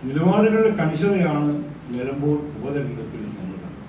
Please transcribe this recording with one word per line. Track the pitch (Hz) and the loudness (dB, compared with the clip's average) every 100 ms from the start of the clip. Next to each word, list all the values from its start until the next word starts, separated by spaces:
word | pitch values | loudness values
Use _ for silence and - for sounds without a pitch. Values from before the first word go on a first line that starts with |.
| 127 | -2
നിലപാടുകളുടെ | 143 175 208 214 214 220 208 | 2 4 6 6 6 4 4
കണിശതയാണ് | 160 151 196 196 170 147 147 147 143 143 - | 0 2 2 2 2 2 0 0 -4 -12 -8
നിലമ്പൂർ | 123 131 143 143 147 - 147 | -6 -4 -2 0 0 -2 -8
ഉപതെരഞ്ഞെടുപ്പിൽ | 127 143 139 113 113 - 104 98 | -6 -4 -4 -6 -10 -10 -10 -8
നമ്മൾ | 92 92 | -8 -10
കണ്ടത്. | 90 - | -12 -14